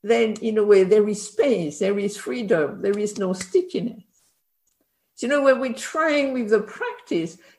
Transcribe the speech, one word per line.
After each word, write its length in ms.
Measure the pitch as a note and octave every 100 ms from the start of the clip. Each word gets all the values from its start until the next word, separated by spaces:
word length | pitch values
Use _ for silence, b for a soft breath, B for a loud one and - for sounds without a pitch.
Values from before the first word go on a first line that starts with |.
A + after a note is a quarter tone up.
Then 360 | G#3 A#3 A3 G#3+
in 200 | A3+ G#3+
a 40 |
way, 220 | G#3 G3 F#3+
there 240 | G#3+ G#3
is 180 | G#3 -
space, 520 | - C#4+ G#3 D#3 -
there 200 | G3 G3+
is 160 | G3 -
freedom, 680 | - B3+ G3+ E3+ C#3+ -
there 160 | G3 G#3
is 200 | G#3 G#3
no 160 | F#3+
stickiness. 720 | F#3+ - F#4+ F4+ A#3 F3 - _ _ _ _ _ _ _ _ _ _ _ -
So, 120 | B3
you 60 |
know, 80 | C#4+
what 180 | C4+ B3+
we're 140 | C4
trying 580 | - - D#4+ D#4+ D4 C#4
with 200 | B3+ G#3+
the 100 | G#3+
practice 760 | G#3+ - A#4+ - - E3+ E3 - b